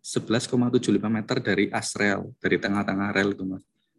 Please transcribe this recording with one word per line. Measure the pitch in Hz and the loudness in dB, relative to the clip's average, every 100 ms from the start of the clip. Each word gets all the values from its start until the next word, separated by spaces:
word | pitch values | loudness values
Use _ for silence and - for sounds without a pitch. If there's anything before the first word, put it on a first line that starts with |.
sebelas | - - - 117 - | -6 -6 0 -2 0
koma | 123 123 | 0 2
tujuh | 123 117 | 2 2
lima | 98 107 | 2 2
meter | 110 101 117 | -2 0 -2
dari | 110 98 104 | 0 2 2
as | 110 - | 0 -6
rel, | - 101 98 - - | 0 0 0 -4 -4
dari | 113 92 | 0 0
tengah-tengah | 110 101 101 98 101 | 2 0 0 -2 0
rel | 95 101 95 | 2 0 0
itu, | 95 | -6
Mas. | 95 _ _ _ | -8 _ _ _